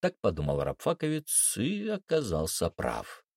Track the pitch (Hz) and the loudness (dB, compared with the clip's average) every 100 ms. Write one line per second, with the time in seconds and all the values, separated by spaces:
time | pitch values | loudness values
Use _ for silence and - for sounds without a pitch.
0 | 180 - 107 78 73 71 69 69 - 170 | 0 2 0 2 0 2 0 0 -2 0
1 | 156 156 151 - - - 123 208 214 208 | 0 -2 0 0 0 2 0 0 -2 -6
2 | - 160 127 80 78 - 85 - 60 57 | 0 0 2 0 0 0 -2 0 -4 -2
3 | - - _ | -8 -16 _